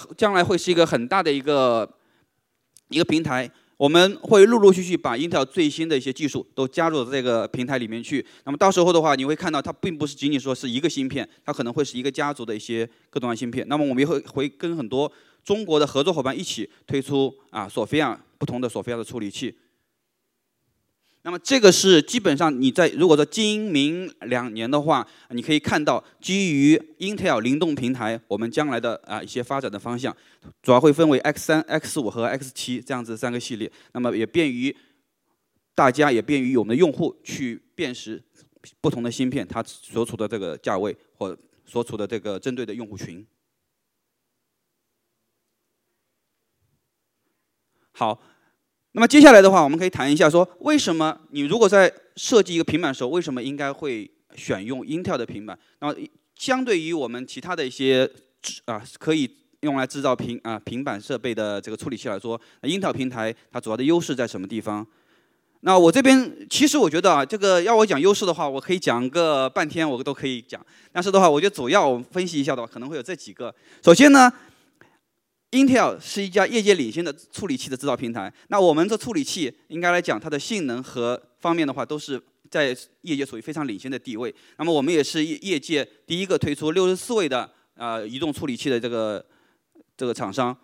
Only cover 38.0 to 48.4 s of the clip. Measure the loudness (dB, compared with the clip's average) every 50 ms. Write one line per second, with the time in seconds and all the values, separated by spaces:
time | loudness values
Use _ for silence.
38 | -14 -14 -14 -14 _ _ _ _ _ _ _ _ _ -20 _ _ -4 -4 -4 -4
39 | -6 -6 -4 -4 -4 -4 -4 -6 -8 -8 -8 -10 -10 -10 -12 -20 -18 -10 -6 -6
40 | -6 -6 -6 -8 -8 -6 -6 -8 -8 -8 -10 -8 -6 -6 -4 -4 -4 -6 -8 _
41 | _ _ _ -12 -12 -10 -12 -14 _ _ _ _ _ _ -6 -6 -6 -6 -8 -8
42 | -8 -6 -8 -8 -8 -8 -10 -8 -8 -8 -8 -8 -8 -10 -10 -12 -12 -14 -14 -16
43 | -16 -16 -16 -18 -20 _ _ _ _ _ _ _ _ _ _ _ _ _ _ _
44 | _ _ _ _ _ _ _ _ _ _ _ _ _ _ _ _ _ _ _ _
45 | _ _ _ _ _ _ _ _ _ _ _ _ _ _ _ _ _ _ _ _
46 | _ _ _ _ _ _ _ _ _ _ _ _ _ _ _ _ _ _ _ _
47 | _ _ _ _ _ _ _ _ _ _ _ _ _ _ _ _ _ _ _ -6
48 | -4 -4 -4 -6 _ _ _ _